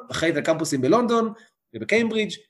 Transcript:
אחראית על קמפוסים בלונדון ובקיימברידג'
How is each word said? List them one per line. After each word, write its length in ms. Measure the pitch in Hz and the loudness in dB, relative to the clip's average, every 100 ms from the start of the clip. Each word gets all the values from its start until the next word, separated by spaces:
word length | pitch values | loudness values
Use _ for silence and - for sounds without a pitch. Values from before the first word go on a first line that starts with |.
| - | -6
אחראית 240 | - 165 147 | -4 -2 0
על 60 | |
קמפוסים 400 | - 160 160 135 | 0 0 0 0
בלונדון 520 | 127 214 240 233 226 208 - _ _ | 4 4 4 2 0 -4 -18 _ _
ובקיימברידג' 580 | 110 - 214 226 220 202 - _ | -10 -2 0 0 -2 -4 -6 _